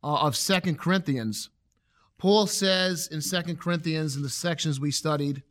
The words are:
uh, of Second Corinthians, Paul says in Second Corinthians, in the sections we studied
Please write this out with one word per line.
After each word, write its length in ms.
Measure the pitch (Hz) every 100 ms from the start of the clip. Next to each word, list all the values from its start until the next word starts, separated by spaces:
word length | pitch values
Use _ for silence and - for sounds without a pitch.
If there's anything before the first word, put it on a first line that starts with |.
uh, 140 | - 147
of 200 | 151 123
Second 400 | - 190 185 151
Corinthians, 720 | 165 185 170 131 110 107 - _ _ _ _ _ _ _
Paul 260 | 185 208 202
says 640 | - 196 185 185 175 -
in 140 | 156
Second 380 | 147 180 170 165
Corinthians, 560 | - 175 165 156 156 139
in 60 |
the 80 | 139
sections 500 | - 175 160 160 139
we 120 | 143
studied 500 | 135 160 147 143 135 -